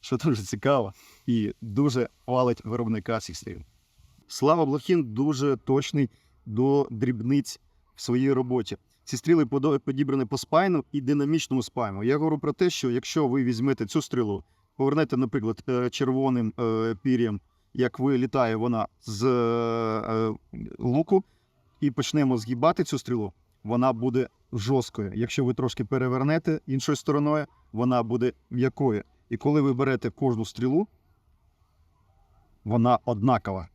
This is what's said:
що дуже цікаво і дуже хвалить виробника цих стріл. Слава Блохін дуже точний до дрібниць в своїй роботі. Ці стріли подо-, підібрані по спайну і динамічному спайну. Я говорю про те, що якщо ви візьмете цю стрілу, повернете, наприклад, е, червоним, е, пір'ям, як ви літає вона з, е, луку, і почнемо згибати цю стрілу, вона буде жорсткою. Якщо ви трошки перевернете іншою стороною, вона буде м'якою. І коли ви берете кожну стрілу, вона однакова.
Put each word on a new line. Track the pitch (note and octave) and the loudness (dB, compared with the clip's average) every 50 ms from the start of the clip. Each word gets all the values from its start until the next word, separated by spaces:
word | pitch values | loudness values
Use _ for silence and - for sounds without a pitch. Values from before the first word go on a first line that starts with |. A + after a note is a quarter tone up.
що | - - C3 | -4 -4 -4
дуже | B2 - D#3+ C3 G#2+ G2+ | 0 2 0 0 0 -2
цікаво | - - G#2 - C3+ C#3+ C3+ A2+ F#2+ F#2 - - - - _ _ | -6 -8 -2 2 2 2 2 2 -2 -6 -14 -20 -20 -20 _ _
і | - A#2+ A2+ G#2+ G#2 - _ | 0 0 0 0 -2 -4 _
дуже | - A2+ G2+ A#2 C#3+ D3 A#2+ B2+ A#2+ - _ _ _ | -12 -6 0 2 2 2 2 0 -2 -2 _ _ _
хвалить | - B2 B2+ B2+ B2 A#2 - - | -2 0 2 2 2 0 -2 -4
виробника | A2 A2+ A#2+ A#2 A2 A2+ G#2+ G2 - A#2 A2 | -6 -4 -4 -2 -2 -2 -2 -2 -2 -4 -4
цих | - - E2 | -4 -8 -14
стріл. | - - - F#2 - - _ _ _ _ _ _ _ - _ _ - _ _ | -12 -12 -12 -14 -14 -16 _ _ _ _ _ _ _ -20 _ _ -20 _ _
Слава | - - B2 D3 D#3+ E3+ D#3+ | -6 0 4 4 4 4 4
Блохін | C3+ C#3 D3 - - F#3 E3+ D3 | 0 0 -4 0 0 0 2 2
дуже | A#2 G#2+ A2+ C#3 D3+ D3+ C3 C#3 C#3+ C3+ | -2 -2 0 0 0 0 0 0 0 0
точний | A#2+ _ - C3+ C#3 C#3 - - D3 C#3 A#2 _ _ _ _ _ _ _ | -2 _ 0 0 0 0 0 0 0 0 0 _ _ _ _ _ _ _
до | - G#2+ G#2+ B2+ C3+ C#3 C#3+ C#3 - | -6 -2 0 2 4 4 2 2 0
дрібниць | A#2+ G#2+ G#2 A#2+ B2 G#2+ G#2+ A#2+ C#3 C#3+ - - - - _ _ _ _ _ _ _ | -2 -4 -2 -2 -2 -2 0 0 0 0 0 -2 -10 -16 _ _ _ _ _ _ _
в | - | -12
своїй | - - A#2+ B2 C3 C3+ C#3 | -4 0 0 2 2 2 2
роботі. | B2+ B2+ B2 B2 B2 G#2+ - G2+ - _ _ _ _ _ | 2 0 0 0 -2 -2 -4 -8 -12 _ _ _ _ _
Ці | - - | -8 -8
стріли | A#2+ - D#3 E3+ E3 D3 | -6 2 4 4 4 4
подо-, | A#2 C3+ C#3 C3 D#3 C#3+ C#3 | 2 0 0 2 2 2 0
підібрані | _ - C3+ C3 D3 C#3+ C#3 C#3 C3 | _ -2 -2 -2 0 0 0 0 0
по | A2 - B2+ | -2 -2 -6
спайну | - _ - D#3+ F#3 G3 F3+ D#3 B2+ _ - | -4 _ 2 4 4 4 2 0 -2 _ -6
і | C#3+ | -4
динамічному | C3 A#2+ D3 C#3+ C#3 C#3+ D#3 D#3+ - - C3+ C3 A2+ | 0 0 0 2 2 2 0 0 0 0 -2 -2 -2
спайну. | - _ - A#2+ G#2 G2 F#2+ G#2 | -4 _ -4 -4 -4 -4 -2 0
Я | A#2+ C#3 D3 | 0 0 2
говорю | D#3 D#3+ D#3 D3 | 2 0 -2 0
про | - D3 C#3+ | -2 -4 0
те, | - F#3 F3+ | 0 0 0
що | E3 - - C3 | 0 0 -2 0
якщо | A#2+ B2+ - - - D#3+ D3+ B2+ | 0 -2 -2 -2 0 0 2 2
ви | A#2+ C#3 C3 | 2 2 2
візьмете | A#2+ B2 A2 B2 C#3 C3 - A#2 | 0 0 0 0 0 0 0 -2
цю | G2+ - D#3+ C#3+ | -2 -2 -2 -2
стрілу, | - - B2+ A#2 G#2 G2+ G2+ - _ _ _ _ _ _ | 0 -2 0 0 0 -2 -6 -6 _ _ _ _ _ _
повернете, | - C3+ C3+ C#3+ D3+ D#3 B2 - | 0 0 2 2 2 0 0 2
наприклад, | B2+ C3 A2+ - C#3 G#2+ A2+ A2 - - - | 0 0 0 -2 -2 -2 -2 -4 -4 -4 -2
е, | B2+ B2 B2 B2 | -2 0 0 -2
червоним, | - - C#3+ B2+ C3 C3 C3+ C3+ B2+ A#2+ A2+ A2 - - | -2 -2 -2 0 0 2 2 2 2 0 0 -2 -2 -2
е, | A#2+ A2+ A2+ A2 A2 A2+ A2+ F#2+ _ | -2 0 0 0 0 -2 -4 -2 _
пір'ям, | C#3 B2+ A#2 A#2+ A2+ G#2 G2 _ _ _ _ _ _ _ | 0 2 2 2 0 -2 -6 _ _ _ _ _ _ _
як | - B2+ B2 - - | -2 -2 -2 0 -2
ви | B2+ C#3 C#3 B2 | 0 0 2 2
літає | B2+ A#2+ - C#3 B2+ A2+ A2 | 0 0 2 2 2 2 2
вона | A2 A2+ B2 A#2+ A2 G#2 - _ _ _ | 0 0 0 0 -2 -2 -4 _ _ _
з, | - G#2+ G2+ A2+ | -10 -6 0 2
е, | C3 B2+ B2 A#2 A#2 A#2 A#2 A#2 A#2 A2+ A#2 A2+ A2 A2 A2 G#2+ - A2+ A2 A2+ A2 A2 - _ _ - A2 - A2 - - | 2 2 4 2 2 0 0 0 -2 -2 -2 -2 -2 -2 -4 -4 -2 -2 -2 0 -2 -4 -6 _ _ -14 -12 -12 -12 -12 -6
луку, | - B2 B2 D3 E3 - G3 F#3+ G3 _ _ _ _ _ _ _ _ _ _ _ | -4 0 0 0 2 4 2 2 2 _ _ _ _ _ _ _ _ _ _ _
і | - C#3+ | -2 -2
почнемо | A#2+ - C#3 - - D3+ D3 C3 B2+ A#2 | 0 -2 -4 0 0 2 2 2 2 0
згибати | G#2+ A2+ B2+ A#2+ B2+ D#3+ E3+ - F3 | 0 -4 -4 2 2 2 2 2 -2
цю | - - C3 | -2 -2 -6
стрілу, | - - B2 A#2 G#2 F#2+ - _ _ _ _ _ _ | -4 -4 -4 -2 -4 -6 -8 _ _ _ _ _ _
вона | G#2 A#2 A#2+ B2+ C3 B2+ | -2 0 2 2 2 2
буде | A2+ A#2 B2+ A#2 B2+ B2+ - _ _ _ _ - | 0 -2 0 0 0 -2 -2 _ _ _ _ -8
жорсткою. | A#2+ G2 A2+ C#3 C3 A#2+ - _ - G#2 G2 G2 | -6 -2 0 0 0 0 -2 _ -8 -8 -6 -4
Якщо | G#2 A#2 A#2 - - C3+ | -4 -4 -2 -2 -2 0
ви | B2 B2 | 0 0
трошки | - B2+ B2 - - B2 | 0 -2 -4 -2 -4 -6
перевернете | G2+ C3+ C3 B2+ B2+ B2 C3 C3+ C#3+ D#3 D#3+ - - D#3 D3+ _ | -2 -2 -2 0 0 0 0 0 2 0 0 0 -2 -2 -2 _
іншою | - C3 C3+ - - D3 | -4 -4 -2 0 -2 -2
стороною, | - - - D3 D3 D3 D3 D3+ D3+ C#3+ - _ _ _ _ - | -2 0 0 0 2 2 2 0 0 -2 -6 _ _ _ _ -4
вона | G#2+ A#2+ B2+ B2+ B2 A#2 | -2 0 2 2 2 0
буде | A2 A#2 A#2+ A#2+ B2 - _ _ _ | 0 0 0 0 0 -2 _ _ _
м'якою. | - B2 B2 C3 - - C#3+ C3 G#2+ G2+ - _ _ _ _ _ | -2 0 0 0 0 0 0 0 0 -2 -4 _ _ _ _ _
І | A#2+ | -8
коли | G#2+ - C#3+ D3 D3+ | -2 0 2 2 4
ви | C#3 C#3 C3 | 2 2 2
берете | B2 C#3 C3+ C3 A#2+ - A#2 | 2 0 0 0 -2 -2 -6
кожну | - - C#3+ C3 A#2+ A2 A2+ | -4 -2 -2 0 0 0 -4
стрілу, | - - - A#2+ B2+ C3+ E3 G#3 - _ _ _ _ _ _ _ _ _ _ _ _ _ _ _ _ _ _ _ _ _ _ _ _ _ _ _ _ _ _ _ _ _ _ _ | -6 -6 -4 -2 0 2 0 0 -2 _ _ _ _ _ _ _ _ _ _ _ _ _ _ _ _ _ _ _ _ _ _ _ _ _ _ _ _ _ _ _ _ _ _ _
вона | G#2 A2 A#2+ A2+ B2 B2 A#2 _ | 0 2 4 4 4 4 2 _
однакова. | - A#2+ G2+ G2+ C3 B2 - - - F#2+ F#2+ F2+ - | -2 -4 0 2 2 2 2 0 -4 -6 -6 -8 -12